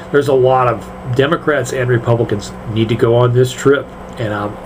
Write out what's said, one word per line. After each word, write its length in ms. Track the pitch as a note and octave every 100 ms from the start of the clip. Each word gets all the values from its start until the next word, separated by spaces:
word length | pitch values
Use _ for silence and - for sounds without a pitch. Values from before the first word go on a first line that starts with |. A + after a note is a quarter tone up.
| -
there's 160 | C#3+ C3+
a 60 |
lot 340 | C3+ B2+ B2+ B2
of 480 | G#2+ - - C3 B2
Democrats 560 | C#3 E3 D#3 C#3 B2+
and 160 | C3 B2
Republicans 640 | A#2 A#2 A#2 A2+ G2+ - - -
need 180 | G#2+ A2
to 40 |
go 220 | A#2+ A#2 A#2
on 160 | B2
this 180 | B2 B2+
trip, 360 | - C#3 C#3 - - - -
and 160 | G#2+
I'm 200 | G#2 G#2 -